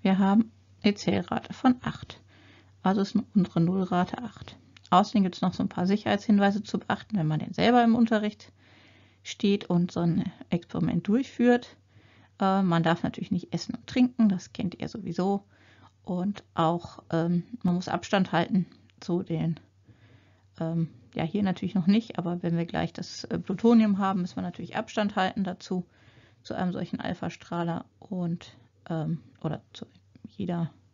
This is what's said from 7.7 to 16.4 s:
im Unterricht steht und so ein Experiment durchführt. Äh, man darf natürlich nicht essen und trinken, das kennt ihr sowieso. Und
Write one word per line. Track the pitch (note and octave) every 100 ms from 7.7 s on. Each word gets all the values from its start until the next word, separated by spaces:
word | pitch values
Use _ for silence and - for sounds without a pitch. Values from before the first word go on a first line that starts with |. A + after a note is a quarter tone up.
| B3 A#3
im | A3+
Unterricht | A3+ G#3+ G#3+ G#3 - _ _ - - _ _ _
steht | - - G3+ G3+ -
und | F3 F3
so | -
ein | E3+ E3 - - -
Experiment | E3+ - E3 D#3+ E3+ F#3
durchführt. | A3+ C4 - A#3+ A#3+ - - _ - _ _ _ _
Äh, | F#3+ F#3+
man | F#3+ E3+
darf | D#3+ E3+
natürlich | - - -
nicht | F3+ -
essen | E3 - -
und | -
trinken, | C4 B3+ B3 A3
das | F#3 -
kennt | - G3+ -
ihr | -
sowieso. | A#3 F#3 E3+ F#3 G3+ _ _ - _ - _
Und | - F3+ F#3+ G3+